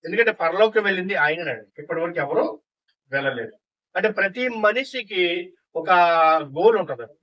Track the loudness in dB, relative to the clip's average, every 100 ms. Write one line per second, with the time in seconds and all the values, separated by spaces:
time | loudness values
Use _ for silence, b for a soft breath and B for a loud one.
0 | -4 0 0 0 -2 2 2 2 0 -2
1 | -2 0 0 0 -6 -8 -12 -20 -8 -4
2 | -4 -4 -2 0 -2 -6 _ _ _ _
3 | _ -4 -2 -4 -10 _ _ _ _ -2
4 | -2 0 -2 -2 -6 0 0 0 -6 -10
5 | -6 -2 0 -2 -8 _ _ -8 2 4
6 | 6 4 4 2 -2 2 4 4 -2 -8
7 | -12 -18